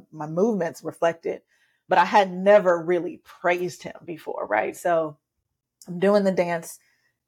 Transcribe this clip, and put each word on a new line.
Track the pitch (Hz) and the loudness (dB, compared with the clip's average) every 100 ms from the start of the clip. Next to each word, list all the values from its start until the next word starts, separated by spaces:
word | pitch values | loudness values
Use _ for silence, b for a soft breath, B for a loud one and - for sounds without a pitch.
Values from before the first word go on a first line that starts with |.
| - | -14
my | 156 151 | -14 -8
movements | 165 226 202 165 - | -2 0 0 -4 -6
reflected. | 160 - 170 165 - - _ _ _ _ - | -12 -2 -2 -2 -6 -10 _ _ _ _ 0
But | 190 | 2
I | 190 | 4
had | 220 190 | 4 2
never | 180 190 208 180 170 | 2 6 6 6 2
really | 165 175 170 - | 0 -2 -4 -10
praised | - - 180 180 180 - | -18 -4 -2 -2 -4 -8
him | 170 - - | -16 -16 -14
before, | 151 - - - | -12 -10 -8 -2
right? | 107 - - | -2 -2 -4
So | 180 165 156 147 _ _ _ _ _ _ - | -2 0 -2 -8 _ _ _ _ _ _ -14
I'm | 175 | -2
doing | 196 208 | 2 2
the | 196 | 2
dance | 185 175 170 - - _ _ _ _ | 0 -2 -4 -8 -18 _ _ _ _